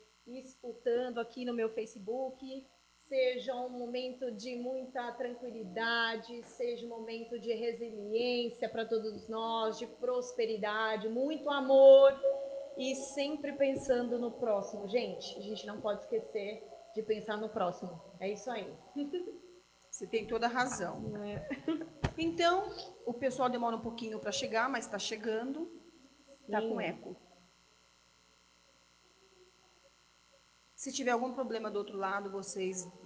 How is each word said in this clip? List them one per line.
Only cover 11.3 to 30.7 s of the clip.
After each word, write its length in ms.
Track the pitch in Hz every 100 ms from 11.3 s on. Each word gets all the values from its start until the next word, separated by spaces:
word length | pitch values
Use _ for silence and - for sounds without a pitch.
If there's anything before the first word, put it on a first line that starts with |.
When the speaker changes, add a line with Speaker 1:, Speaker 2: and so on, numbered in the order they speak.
| 311 294
Speaker 1:
amor 640 | 285 262 269 269 269 277 - - - - - - -
e 180 | 254 269
sempre 580 | - 285 277 302 285
pensando 680 | 285 277 269 - 247 247 240
no 120 | 240
próximo. 560 | 226 240 202 190 208 202
Gente, 480 | 233 208 180 - -
a 40 |
gente 240 | 202 208 208
não 160 | 208
pode 200 | 214 202
esquecer 600 | - 226 - 220 202 214 - - -
de 80 | -
pensar 360 | 220 214 196 214
no 120 | 220
próximo. 500 | 220 180 175 180 165 - -
É 100 | 190
isso 200 | 208 -
aí. 200 | 233 180 160 - 294
<laughs> 460 | 285 359 - - - - - _ -
Speaker 2:
Você 160 | - 190
tem 180 | 226 214
toda 200 | 226 233
a 40 |
razão. 540 | 240 254 - 175 156 220 208
Speaker 1:
É. 240 | 208 208 - 269 - 320 - - - -
Speaker 2:
Então, 520 | 330 339 339 370 415 - - - -
o 80 |
pessoal 360 | 233 269 247 254
demora 260 | 240 233 226
um 60 |
pouquinho 380 | 233 226 220 214
pra 100 | -
chegar, 380 | 196 220 214 247
mas 180 | 262 233
tá 100 | 226
chegando. 720 | - 220 220 220 247 285 339 - - - - - - - -
Tá 120 | 208
Speaker 1:
Sim. 80 | 226
Speaker 2:
com 100 | 208
eco. 360 | 185 165 - 180 - - - _ _ _ _ _ _ _ _ _ _ _ _ _ _ _ - _ 127 123 123 123 123 120 - _ _ _ _ - _ _ _